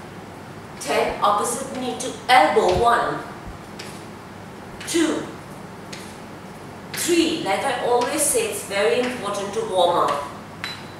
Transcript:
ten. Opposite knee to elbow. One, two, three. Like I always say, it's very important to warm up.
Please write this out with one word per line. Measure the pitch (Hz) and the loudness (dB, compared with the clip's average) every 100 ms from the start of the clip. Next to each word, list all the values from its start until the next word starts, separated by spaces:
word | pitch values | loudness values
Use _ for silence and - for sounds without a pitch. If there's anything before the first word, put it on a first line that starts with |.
| - - - - - - - - | -14 -14 -14 -14 -14 -14 -14 -8
ten. | - - - - | 0 2 2 2
Opposite | - - 233 240 - 254 | 4 4 2 -2 -6 -6
knee | 254 - | -4 -4
to | 254 - - | -6 -4 6
elbow. | 254 156 214 180 233 | 8 8 6 6 6
One, | 233 233 - 151 - - - - - - - - - - - - - - - - - | 6 4 2 -4 -8 -12 -12 -14 -14 -12 -12 -12 -14 -14 -14 -14 -14 -14 -14 -12 -2
two, | 339 311 - - - - - - - - - - - - - - - - - - | 2 2 0 -4 -10 -14 -14 -14 -14 -14 -12 -12 -14 -14 -14 -14 -14 -16 -16 -10
three. | - - 339 - - | -4 2 4 4 2
Like | - - | 0 0
I | 277 - 226 | 0 0 2
always | 247 254 311 | 4 4 2
say, | - 240 214 | 2 2 0
it's | - - | -2 -4
very | 196 214 247 | 2 4 4
important | 247 - 202 202 202 | 2 -2 -4 -4 -2
to | 220 - | -2 0
warm | 185 175 175 - | 4 4 4 2
up. | - - - - - - - - | 0 -4 -10 -14 -10 -10 -10 -12